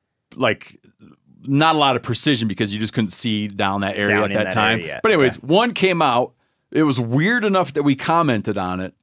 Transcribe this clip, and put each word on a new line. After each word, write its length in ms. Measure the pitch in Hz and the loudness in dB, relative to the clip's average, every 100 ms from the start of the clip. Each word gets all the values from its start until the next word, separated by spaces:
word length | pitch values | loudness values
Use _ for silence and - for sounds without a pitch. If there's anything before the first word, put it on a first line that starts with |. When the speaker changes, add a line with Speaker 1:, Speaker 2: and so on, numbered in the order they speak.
| _ _ _ - | _ _ _ -2
Speaker 1:
like, 420 | 123 104 - - _ _ - _ _ _ | -2 -2 -8 -20 _ _ -20 _ _ _
not 320 | 123 139 160 156 | -2 2 4 4
a 20 | |
lot 180 | 139 123 | 2 2
of 60 | |
precision 460 | - 117 151 127 113 | -2 -2 0 0 0
because 260 | 92 107 | -2 -4
you 60 | 104 | -4
just 140 | 107 | -4
couldn't 180 | - 104 | -2 -4
see 360 | - 120 107 104 | -4 -4 -4 -4
down 340 | 101 98 98 | -2 -2 -2
that 140 | 98 98 | -2 0
area 180 | 101 98 | 0 2
Speaker 2:
Down 80 | 95 | 0
Speaker 1:
at 60 | |
Speaker 2:
in 60 | 107 | 0
Speaker 1:
that 60 | 98 | -2
Speaker 2:
that 80 | |
Speaker 1:
time. 260 | 110 107 113 | 0 2 0
Speaker 2:
area, 200 | 80 67 | -4 -2
Speaker 1:
But 80 | 220 | 0
anyways, 260 | 180 127 - | 4 2 0
Speaker 2:
okay. 100 | 127 | 0
Speaker 1:
one 260 | 185 240 | 2 2
came 280 | - 190 175 | 0 0 2
out. 320 | 147 120 - _ _ _ _ | 2 0 -2 _ _ _ _
It 120 | 151 | 0
was 160 | 156 127 | 2 0
weird 460 | 117 131 185 240 208 | 0 0 2 0 0
enough 280 | 190 151 | 0 0
that 100 | 151 | 0
we 120 | 143 139 | 0 0
commented 640 | - 170 156 110 104 101 | 0 2 2 0 -2 -4
on 220 | 90 92 | -4 -6
it 140 | 92 - | -8 -14